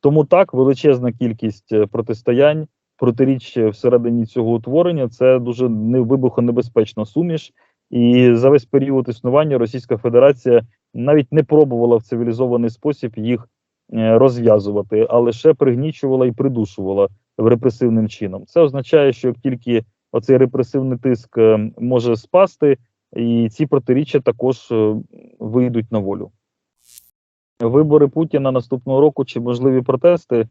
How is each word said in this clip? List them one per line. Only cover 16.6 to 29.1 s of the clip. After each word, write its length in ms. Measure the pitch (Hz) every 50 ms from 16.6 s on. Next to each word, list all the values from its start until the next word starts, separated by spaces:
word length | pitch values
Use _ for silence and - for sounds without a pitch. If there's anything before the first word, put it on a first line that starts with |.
| 107 95 - - 95 95 98 98 98 98 - _ _ _ _
в 100 | - 110
репресивним 600 | 113 123 113 117 131 110 - 131 120 113 113 110 104
чином. 340 | - - 107 98 92 98 95
Це 160 | _ _ 170
означає, 520 | 165 143 131 139 127 - - 156 143 139 120
що 140 | - -
як 100 | 127 117
тільки 460 | - _ 135 127 117 _ 123 120 113 110 _ _ _ _ _
оцей 260 | - 117 113 - 135
репресивний 600 | 127 135 127 - 131 127 - - 139 131 131 127
тиск, 400 | 123 - 131 123 120 - _ _
е, 340 | 117 113 110 110 107 107 110 -
може 380 | - 113 123 127 120 113 120 117
спасти, 600 | 110 - _ - 180 196 180 _ _ 156 143 135 - _ _ _ _ _ _ -
і 340 | - 117 117 117 117 117 110
ці 160 | - - 156
протиріччя 540 | 139 - 135 - - 123 131 151 - - 143
також, 520 | - - 113 113 120 127 131 - - _
е, 240 | 117 110 110 107 107 110 - _ - - - - _ _
вийдуть 520 | - 107 113 127 123 123 120 117 110 -
на 80 | - 107
волю. 320 | 98 98 101 95 95 95 _ _ _ _ _ _ _ _ _ _ _ _ _ - _ _ _ _ _ _ _ _ _ _ _ _
Вибори 480 | 117 117 123 143 156 151 147 151 147
Путіна 440 | 135 _ 160 165 156 - 143 135 135
наступного 500 | 131 127 117 _ 135 123 _ 135 135 131
року 240 | 147 151